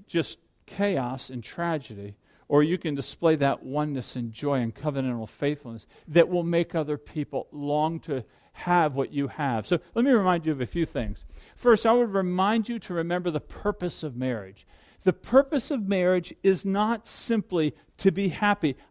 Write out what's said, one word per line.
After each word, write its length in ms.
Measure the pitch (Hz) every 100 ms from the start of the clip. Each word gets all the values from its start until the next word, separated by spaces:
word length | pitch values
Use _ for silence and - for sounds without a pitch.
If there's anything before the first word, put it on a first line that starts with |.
| -
just 320 | 170 151 - _ _ -
chaos 600 | - 202 156 123 127 -
and 140 | 131
tragedy, 720 | - - 170 156 - 101 101 - _ _ -
or 160 | 143
you 160 | 151 175
can 160 | 165
display 400 | 143 131 - 170
that 300 | 156 139 -
oneness 500 | 131 143 151 135 -
and 180 | 127 117
joy 280 | 110 143 139
and 120 | 113
covenantal 560 | - 156 139 131 117 110
faithfulness 580 | - 143 147 123 113 - - -
that 220 | 156 165
will 160 | 180
make 320 | 170 170 170 165
other 200 | 151 147
people 520 | - 156 143 135 -
long 480 | 151 143 147 156 170
to 240 | - 131 - _ _
have 420 | - - 175 151
what 180 | 131 135
you 140 | 143 139
have. 400 | - 143 113 107
So 140 | 175 -
let 100 | 226
me 80 | 262
remind 340 | 240 185 170 156
you 60 |
of 80 | 139
a 60 | 123
few 200 | 170 160
things. 380 | 143 107 104 - - - -
First, 300 | 247 214 226
I 80 |
would 180 | 240 233
remind 560 | 196 185 180 196 226 220
you 100 | 233
to 140 | -
remember 360 | 175 165 180 175
the 100 | 151
purpose 600 | - - 208 208 180 -
of 120 | 156
marriage. 520 | 120 131 113 95 101 _ _ _ _
The 100 | 185
purpose 560 | - - 254 277 285 -
of 180 | 269 190
marriage 460 | 196 180 185 175 -
is 220 | 190 190
not 440 | 196 196 214 233 -
simply 680 | - - 226 - 180 151 - _ -
to 160 | 196
be 160 | 170 196
happy. 480 | 147 208 202 151 - _